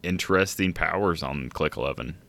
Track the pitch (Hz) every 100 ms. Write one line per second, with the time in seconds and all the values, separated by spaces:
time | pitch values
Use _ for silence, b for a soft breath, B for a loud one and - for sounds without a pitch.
0 | 87 90 - 95 95 - 95 85 80 85
1 | 101 82 71 71 64 - 78 - 67 67
2 | 62 82